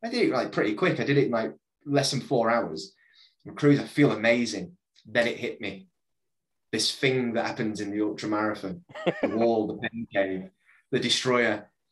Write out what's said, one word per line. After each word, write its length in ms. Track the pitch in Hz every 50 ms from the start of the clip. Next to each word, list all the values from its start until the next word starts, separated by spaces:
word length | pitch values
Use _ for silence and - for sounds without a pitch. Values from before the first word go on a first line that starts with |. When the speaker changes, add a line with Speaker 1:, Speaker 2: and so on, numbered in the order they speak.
| -
Speaker 1:
I 60 | 233
did 200 | 240 240 202 -
it, 40 | -
like, 180 | 123 110 -
pretty 240 | - - - 104 107
quick. 240 | - 185 180 139 -
I 40 | 120
did 140 | 123 139 143
it 80 | -
in, 60 | -
like, 220 | 117 113 113 113 - - _ _ _ _ -
less 260 | 147 143 - - -
than 100 | 143 135
four 280 | - - 143 120 113 113
hours. 440 | 117 117 98 85 78 78 - - - _ _ _ _ _ _ _ _ _ - 101
I'm 80 | -
cruising, 280 | - - 143 143 131 107
I 40 | -
feel 240 | - - 147 131
amazing. 640 | 110 107 107 117 120 123 120 113 107 95 90 87 - _ _ _ _ _ -
Then 220 | 113 110 120 117 113
it 100 | 110 -
hit 240 | 123 117 113 -
me. 260 | 107 98 95 95 95 - _ _ _ _ _ _ _ _ _ _ _ _ _ _ _ _
This 220 | - 113 - - -
thing 400 | - - 131 131 131 120 120 110
that 120 | 113 -
happens 340 | 107 110 - 120 107 104 101
in 120 | 104 101
the 100 | 101 104
ultra 280 | 107 107 104 - - 107
marathon, 540 | 107 107 107 107 104 104 - 95 90 87 - - - - - - - -
the 80 | - -
Speaker 2:
<laughs> 60 | 104
Speaker 1:
wall, 320 | 110 117 117 117 214 104 101
the 200 | - - 107 113
pain 200 | - 117 113 - -
cave, 360 | 101 95 95 95 92 95 - _ _ _ _ _ _ _ _
the 80 | - 120
destroyer, 720 | 113 120 - - - 127 120 120 120 113 104 104 - - _ _ _ _